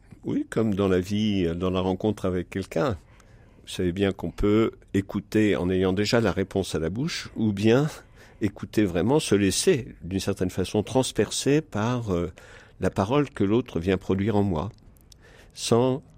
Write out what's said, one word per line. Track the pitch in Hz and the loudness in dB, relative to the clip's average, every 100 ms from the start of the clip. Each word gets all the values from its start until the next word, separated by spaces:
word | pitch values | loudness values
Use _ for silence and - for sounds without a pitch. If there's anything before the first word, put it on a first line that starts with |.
| - - | -10 -12
Oui, | - 277 302 | -6 -4 -4
comme | - 113 95 | -2 0 0
dans | 98 | 2
la | 92 | 2
vie, | 90 104 107 98 85 85 | 0 0 0 2 0 0
dans | 90 | -2
la | 92 | 0
rencontre | 92 92 110 101 95 | 0 0 -2 -2 -4
avec | 92 87 | -4 -4
quelqu'un. | 98 95 - 147 92 - - - - - - | -8 -4 -2 -2 -2 -10 -20 -20 -20 -20 -20
Vous | - | -14
savez | - 90 | -4 -2
bien | 90 98 | 0 -2
qu'on | 92 87 | -2 -8
peut | - 104 107 110 - - | 0 4 4 2 -2 -4
écouter | 101 98 104 - 107 107 71 | -2 -2 -8 -2 2 2 2
en | 90 | 0
ayant | 92 95 | 2 2
déjà | 95 104 117 | 0 2 2
la | 107 | 2
réponse | 90 95 98 92 80 | 0 -2 -2 -2 -2
à | |
la | 80 | -2
bouche, | 104 160 - - - | -4 -6 -6 -10 -2
ou | 110 | -2
bien | 98 110 120 151 - - - - - | 2 4 4 2 -4 -18 -20 -20 -6
écouter | 104 - 101 - 104 | -6 -4 -4 0 0
vraiment, | 85 101 151 | 2 2 0
se | - 101 | 2 2
laisser, | 98 - - 151 117 - | 2 2 2 0 -2 -12
d'une | 82 95 | -6 -4
certaine | - 98 92 | -4 -2 -4
façon, | - 90 104 | -2 -2 -2
transpercer | 98 131 127 - 101 - 131 147 | 0 0 0 0 -2 0 0 0
par, | 156 107 110 123 113 | 0 -4 -2 -2 -2
euh, | 87 85 - - - - - | -2 -2 -8 -20 -20 -20 -6
la | 92 | -4
parole | - 98 143 139 | -2 0 0 0
que | - | 0
l'autre | 98 113 127 - | 2 2 0 -4
vient | 87 92 | 0 0
produire | - 95 101 104 | 0 0 2 0
en | |
moi, | 101 80 95 - - - - - - - - - | 0 -2 -4 -10 -20 -20 -20 -20 -20 -20 -20 -12
sans | - 233 127 131 - | 0 2 4 0 -6